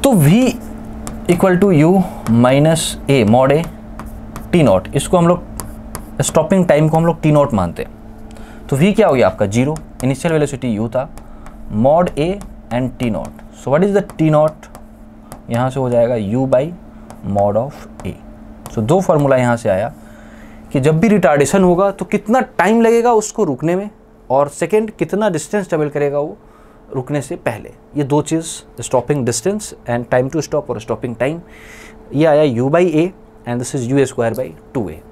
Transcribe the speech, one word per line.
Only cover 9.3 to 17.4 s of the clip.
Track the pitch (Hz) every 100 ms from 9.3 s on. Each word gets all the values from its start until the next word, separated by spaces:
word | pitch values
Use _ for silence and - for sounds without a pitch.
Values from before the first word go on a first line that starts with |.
| - 101
Zero, | 110 131 156 - -
Initial | 131 135 170
velocity | 160 143 131 127 104
U | 117
था, | 123 135 - - - - - - 107
mod | 123 160 175 -
A | 160 202 190 - -
and | 117 127 -
T | 123
naught। | 95 - - - -
So | -
what | 147 196
is | 202
the | 190 -
T | 160
naught? | 151 156 - - - - - - - - - -
यहाँ | 117 127
से | 131
हो | 127
जाएगा | 120 117 120
U | 98 117 135
by | 127 151 175 - - - - 104
mod | 101